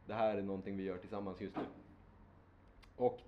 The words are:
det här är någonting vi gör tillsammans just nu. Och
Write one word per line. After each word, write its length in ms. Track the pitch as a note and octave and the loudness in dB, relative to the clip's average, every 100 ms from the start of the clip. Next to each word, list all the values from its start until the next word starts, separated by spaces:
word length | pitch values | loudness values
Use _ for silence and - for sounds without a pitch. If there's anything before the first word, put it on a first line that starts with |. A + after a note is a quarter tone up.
| - | -4
det 80 | |
här 240 | G#2+ A2 G2+ | 4 4 4
är 40 | |
någonting 360 | G2 G2 F#2+ G2 | 2 0 -2 -2
vi 60 | |
gör 140 | F#2+ F2+ | 0 -2
tillsammans 440 | F#2+ G#2 G2 F2+ | -4 -4 -4 -4
just 140 | G2 - | -4 -4
nu. 80 | - - - - - - - - - - - - - - | -6 -6 -18 -20 -20 -20 -20 -20 -20 -20 -20 -20 -12 4
Och 240 | B2 - | 4 4